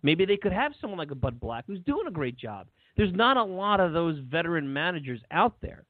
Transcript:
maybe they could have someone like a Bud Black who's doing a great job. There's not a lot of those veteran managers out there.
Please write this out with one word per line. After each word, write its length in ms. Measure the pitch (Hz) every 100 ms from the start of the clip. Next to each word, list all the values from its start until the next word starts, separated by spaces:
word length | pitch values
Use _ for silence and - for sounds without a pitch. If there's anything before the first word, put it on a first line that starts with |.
maybe 220 | 139 160 190
they 120 | 202
could 140 | 202
have 220 | 185 262 294
someone 180 | 233 190
like 120 | 151
a 40 | 139
Bud 240 | 131 120
Black 240 | 113 117 113
who's 140 | 196
doing 280 | 180 285 370
a 40 |
great 240 | 175 127 123
job. 320 | 117 101 92 _ _ -
There's 160 | 208
not 240 | 180 233 262
a 60 |
lot 360 | 214 185 202 202
of 140 | 180
those 260 | 160 170 151 131
veteran 420 | 151 170 170 143
managers 500 | 139 165 175 135 120 -
out 240 | 160 226 -
there. 240 | - - -